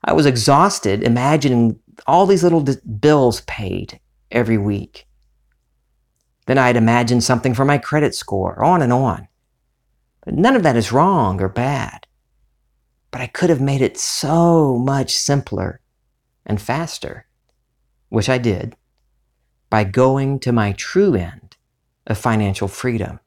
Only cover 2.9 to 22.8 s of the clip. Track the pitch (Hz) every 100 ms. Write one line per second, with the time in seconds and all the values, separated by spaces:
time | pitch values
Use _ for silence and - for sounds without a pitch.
2.9 | 104 147 151 127 110 - - 98 92 98
3.9 | - _ _ _ 113 117 113 101 101 -
4.9 | - _ _ _ _ _ _ _ _ _
5.9 | _ _ _ _ _ - 135 127 120 113
6.9 | 120 120 123 113 123 131 117 135 143 -
7.9 | 151 147 - - 98 92 87 143 180 127
8.9 | 123 131 85 - _ _ _ _ _ _
9.9 | _ _ _ - 117 220 269 165 117 107
10.9 | 127 175 185 107 92 95 104 127 147 165
11.9 | - - _ _ _ _ _ _ _ _
12.9 | _ _ 123 120 - 180 147 139 139 127
13.9 | - - - 147 165 170 165 147 120 131
14.9 | 139 131 - - 139 - 98 95 - _
15.9 | _ _ _ _ _ - 107 - 135 165
16.9 | - - - _ _ _ _ _ _ _
17.9 | _ _ 113 101 127 120 92 113 - _
18.9 | _ _ _ _ _ _ _ _ 107 98
19.9 | 110 131 135 135 139 127 120 104 95 -
20.9 | 180 202 113 87 - - _ _ _ _
21.9 | _ - 107 123 113 104 95 98 -